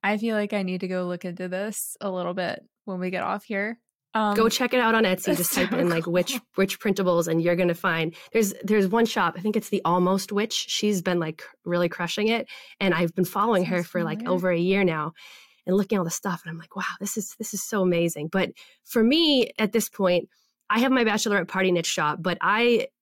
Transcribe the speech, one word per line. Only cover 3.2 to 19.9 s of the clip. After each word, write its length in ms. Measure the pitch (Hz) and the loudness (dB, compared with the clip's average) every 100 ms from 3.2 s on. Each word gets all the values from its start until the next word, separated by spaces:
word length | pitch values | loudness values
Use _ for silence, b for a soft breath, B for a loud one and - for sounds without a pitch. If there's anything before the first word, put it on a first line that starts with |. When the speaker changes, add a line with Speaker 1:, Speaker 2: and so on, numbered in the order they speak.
Speaker 1:
off 200 | 180 202 - | -4 -4 -4
here. 340 | 208 208 233 _ _ _ | -6 -6 -8 _ _ _
Um, 200 | 226 214 208 | -2 0 4
Speaker 2:
Go 120 | 226 | 2
check 260 | - 247 | 2 0
it 60 | 254 | 2
out 160 | 226 226 | 4 4
on 80 | |
Etsy. 220 | 220 185 - | 4 2 0
Speaker 1:
that's 140 | 170 | 0
Speaker 2:
Just 140 | 175 | 0
type 180 | - 185 | 0 0
Speaker 1:
so 60 | - | 0
Speaker 2:
in, 120 | 175 | 0
like, 160 | 165 165 | 0 0
Speaker 1:
cool. 80 | |
Speaker 2:
witch, 260 | 180 - 262 _ - | 0 0 -4 _ -2
witch 240 | 196 - | -2 0
printables, 480 | 220 196 185 170 170 | -2 0 2 2 2
and 140 | 165 | 2
you're 160 | 170 175 | 2 2
gonna 160 | 180 | 2
find, 420 | 170 190 165 160 165 B | 0 0 0 -2 -6 B
there's, 220 | 220 208 - | 0 0 -2
there's 240 | 202 214 190 | 0 2 4
one 180 | 220 233 | 4 2
shop, 280 | - 175 170 | 2 0 0
I 40 | |
think 160 | 202 220 | -2 -2
it's 100 | 220 | 0
the 140 | 190 | -2
Almost 480 | 160 180 180 196 190 | 2 4 4 2 0
Witch. 220 | 202 220 - - | -2 -2 -4 -4
She's 320 | - 208 202 | 0 0 0
been, 180 | 180 175 | 0 0
like, 240 | 160 160 - - - | -2 -8 -14 -16 -4
really 240 | 175 175 | 0 0
crushing 400 | 170 170 - 214 | -2 -6 -2 0
it. 180 | 226 - B B B | 0 -4 B B B
And 140 | 190 | 0
I've 200 | 165 170 | 2 2
been 120 | 170 180 | 0 -2
following 400 | 202 214 208 175 | 0 2 2 2
her 120 | 180 | -2
Speaker 1:
Sounds 80 | 170 | -2
Speaker 2:
for, 160 | 180 165 | -4 -2
like, 140 | 156 | -4
Speaker 1:
familiar. 160 | - 180 | -2 0
Speaker 2:
over 160 | 185 | 0
a 60 | 170 | 0
year 280 | 180 190 190 | 2 2 2
now 260 | 160 151 - B B B B - | 0 -4 -8 B B B B -2
and 80 | 190 | 0
looking 220 | 196 208 | 2 0
at 20 | |
all 60 | 170 | -2
the 60 | |
stuff. 320 | - 202 170 - | -4 -6 -6 -8
And 60 | |
I'm 60 | 165 | -14
like, 200 | 165 - | -14 -8
"Wow, 60 | - - | -8 -8
this 160 | 208 - | -8 -8
is, 180 | - - | -8 -10
this 140 | 220 | -10
is 80 | 196 | -8
so 200 | - 214 | -6 0
amazing." 480 | 185 170 170 160 156 | 0 2 0 -2 -6
But 200 | 190 180 - B B _ | -4 -4 -6 B B _
for 180 | 240 | 2
me 480 | 226 302 330 277 233 - | 4 4 4 4 2 -2
at 140 | 214 | -2
this 160 | 220 | 0
point, 400 | 214 | -4